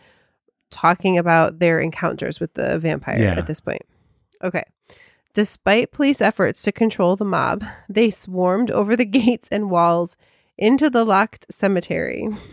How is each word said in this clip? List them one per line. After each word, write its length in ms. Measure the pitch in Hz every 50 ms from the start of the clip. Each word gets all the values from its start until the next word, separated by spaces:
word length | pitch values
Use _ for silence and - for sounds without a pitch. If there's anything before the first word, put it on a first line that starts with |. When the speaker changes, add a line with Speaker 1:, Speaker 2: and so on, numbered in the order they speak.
| _ _ _ _ _ _ _ _ _ _ _ _ _ _
Speaker 1:
talking 480 | - - - 165 180 - - 190 185
about 420 | 175 170 175 165 165 160 - 165 165
their 200 | 175 170 165 156
encounters 580 | - 165 160 - - 165 - - - - - -
with 140 | 175 - _
the 260 | - - - - 165
vampire 420 | 160 160 156 139 - - - 123
Speaker 2:
Yeah. 140 | 110 98 87
Speaker 1:
at 120 | 82 87
this 120 | - - -
point. 240 | - - - - - _ _ _ _ _ _ _ _ _ _ _
Okay. 220 | - 185 175 180 - - _ _ _ _ - - - _ _ _ _ _ -
Despite 580 | - 214 - - - _ 190 208 233 247 -
police 300 | - - 294 277 285 -
efforts 400 | 202 208 - - 190 - - - -
to 80 | 208
control 460 | - - 226 220 - - 180 175 190
the 80 | 190 214
mob, 380 | 196 185 170 - - - 202 214 - - - - -
they 200 | 190 214 233 220
swarmed 640 | - - - 190 185 185 180 180 185 208 247 220
over 240 | - - 208 202 233
the 100 | 233 254
<laughs> 140 | 202 196 262
gates 300 | 208 233 240 - - -
and 180 | - 208 208 196
walls 460 | 180 170 170 170 170 170 175 170 - - _ _ _ _ _ _ _
into 320 | - 202 220 269 262 302 302
the 140 | 247 233 233
locked 420 | 220 196 196 208 - - - - -
cemetery. 800 | - - - 196 196 180 - - 180 - - - - - - 220 208 208 - -